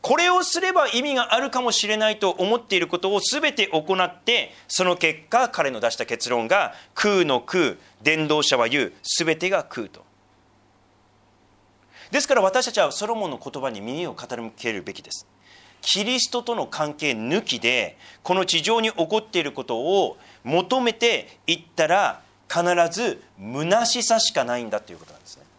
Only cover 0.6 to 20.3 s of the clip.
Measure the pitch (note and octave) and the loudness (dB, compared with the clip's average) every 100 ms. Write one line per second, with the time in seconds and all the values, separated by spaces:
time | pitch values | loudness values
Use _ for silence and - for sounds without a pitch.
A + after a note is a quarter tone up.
0.6 | F#4 F#4 C4+ A#3 C#4+ C4 A#3+ A#3 C4+ B3+ | 2 2 2 0 0 0 2 0 0 -2
1.6 | B3 G#3+ G#3 G#3+ G#3+ G#3+ G3 E3+ F#3+ A#3 | 0 0 0 0 0 2 -2 0 0 0
2.6 | - F#3+ D#3+ F3+ F#3+ G3+ - C#4+ D4+ G3 | 0 0 0 -2 0 0 0 0 -2 0
3.6 | G3 D#3+ D3+ F#3 F3+ - - A#3 C#3 - | 0 0 0 0 0 -2 0 0 -2 -12
4.6 | - - F#3 F3 D#3+ D#3 - A#3 B3 - | -8 0 0 2 0 0 -2 0 0 0
5.6 | C#3+ A#2 A#2 - A2+ A2+ A#2+ B2 A2+ G3 | -2 0 -2 -2 -6 -6 -2 -2 2 2
6.6 | C#3+ - - - G#3 G3 D#3+ B2+ - F#3 | 0 -6 -14 -2 2 2 2 0 0 0
7.6 | C#3 - - _ A2+ D#3 D#3 D3+ C#3+ B2+ | 0 -2 -16 _ 0 0 2 2 2 2
8.6 | A#2 C#3 G#2+ - - - D#3+ D#3+ F3+ F#3+ | 2 0 -2 -6 -6 -2 0 0 0 -2
9.6 | - - G#2 - - _ _ _ _ _ | -4 -10 -10 -14 -20 _ _ _ _ _
10.6 | _ _ _ _ _ _ _ _ _ _ | _ _ _ _ _ _ _ _ _ _
11.6 | _ _ _ - - C#4+ C#4+ B3+ F#3+ G#3+ | _ _ _ -20 -4 -2 2 4 4 4
12.6 | B3 G#3+ D#3+ - G#3 A3+ F#3 B2+ C#3 C#3 | 0 2 2 0 -4 -4 -4 -6 -10 -6
13.6 | C3 G#2+ G#2+ C#3+ E3+ - - A#2+ A2+ - | -6 -6 -8 -6 -8 -10 -10 -10 -10 -6
14.6 | A#2+ G#2 F2+ G2 - - - _ _ - | -6 -4 -8 -14 -14 -16 -16 _ _ -20
15.6 | - _ - F#3 G#3 B3+ - B3 A#3+ A3+ | -20 _ -2 -2 0 0 -2 -4 -4 -6
16.6 | C3 - D3+ D3 D3+ A2+ A#2 F#3 - B2+ | -6 -4 -4 -2 -2 -2 -2 -2 -2 -2
17.6 | A#2 B2 F2+ - - - - F#3 - E3+ | 0 0 -2 -8 -20 -14 -2 0 2 0
18.6 | D#3 A3+ A3 F#3+ D#3+ G#3+ G#3+ F3+ C#3+ - | 2 0 0 -2 -2 -2 -2 -2 -2 -6
19.6 | C3 A#2 C#3+ G3 C3+ - - | -6 -4 0 2 0 -4 -20